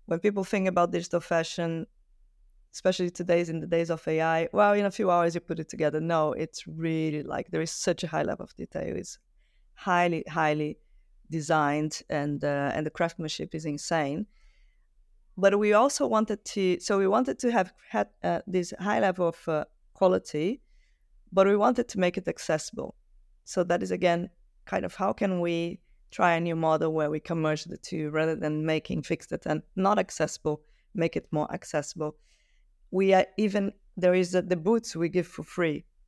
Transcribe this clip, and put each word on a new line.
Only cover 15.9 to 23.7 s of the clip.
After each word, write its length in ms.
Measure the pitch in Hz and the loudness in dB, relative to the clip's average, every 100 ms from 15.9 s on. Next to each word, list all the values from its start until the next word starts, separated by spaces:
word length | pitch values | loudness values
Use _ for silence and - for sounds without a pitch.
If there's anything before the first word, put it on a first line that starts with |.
| - 269 | 2 0
wanted 380 | 220 220 208 - | 2 0 -4 -6
to, 340 | - 185 180 | -2 0 0
so 180 | - 202 | 0 2
we 100 | 190 | 2
wanted 300 | 214 254 - | 2 0 -2
to 120 | 247 | 0
have 200 | 233 180 - - | 0 0 -4 -6
had, 180 | 220 208 _ | -4 -4 _
uh, 180 | 175 170 - | -2 -2 -2
this 260 | 180 175 - | -4 -4 -4
high 200 | 190 214 | -2 2
level 280 | 202 180 170 | 2 2 -2
of, 200 | 165 - | -2 -4
uh, 160 | 151 - _ _ | -4 -4 _ _
quality, 720 | - 190 185 - 151 170 269 _ _ _ _ _ _ - | 2 4 4 0 -2 -2 -4 _ _ _ _ _ _ -2
but 160 | 185 196 | 4 6
we 100 | 208 | 6
wanted 320 | 214 247 233 | 4 2 -2
to 120 | 196 | 0
make 160 | 180 175 | 0 0
it 100 | 180 | -4
accessible. 680 | 165 - 156 - - - - _ - _ _ | -6 -2 -2 -4 -10 -10 -12 _ -20 _ _
So 200 | - - | -6 -2
that 180 | 180 | 0